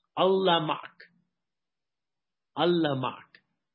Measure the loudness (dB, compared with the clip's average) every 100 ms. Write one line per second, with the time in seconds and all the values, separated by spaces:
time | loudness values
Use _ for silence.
0 | _ 0 2 2 2 0 0 -6 -10 -20
1 | -20 _ _ _ _ _ _ _ _ _
2 | _ _ _ _ _ -2 0 2 0 -2
3 | -6 -8 -18 -20 _ _ _